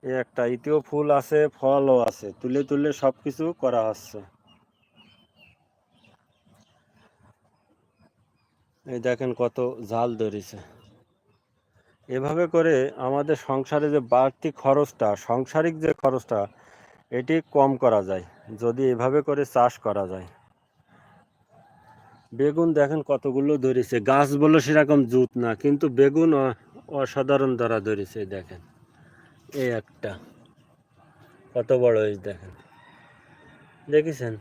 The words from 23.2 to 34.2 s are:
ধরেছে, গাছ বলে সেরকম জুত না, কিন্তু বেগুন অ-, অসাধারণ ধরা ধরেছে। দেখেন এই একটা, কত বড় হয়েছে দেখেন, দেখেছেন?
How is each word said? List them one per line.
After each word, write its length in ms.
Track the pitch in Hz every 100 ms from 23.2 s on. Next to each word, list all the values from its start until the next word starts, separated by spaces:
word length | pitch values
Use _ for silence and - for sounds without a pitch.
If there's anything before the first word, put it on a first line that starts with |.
| 143 131 139 151 131
ধরেছে, 320 | 127 120 123 107
গাছ 200 | 135 143 143
বলে 180 | 156 160 135
সেরকম 340 | 151 147 147 123
জুত 200 | 127 123 123
না, 80 | 120 113
কিন্তু 220 | 143 143 151 120
বেগুন 320 | 139 147 165
অ-, 220 | 147 135 123 _ - - 147
অসাধারণ 500 | 135 - 135 143 135 123
ধরা 180 | 117 113 101
ধরেছে। 320 | 104 98 113 98
দেখেন 280 | 98 87 90 - _ _ _ - _ _ _ _ 143
এই 80 | 127 117
একটা, 320 | - _ 110 90 - - _ _ _ _ _ _ _ _ _ _ _ 123
কত 140 | 117 131
বড় 140 | 123 113
হয়েছে 180 | 107 101 98
দেখেন, 220 | 92 92 87 - _ - - - _ _ _ - - _ _ -
দেখেছেন? 460 | 151 156 143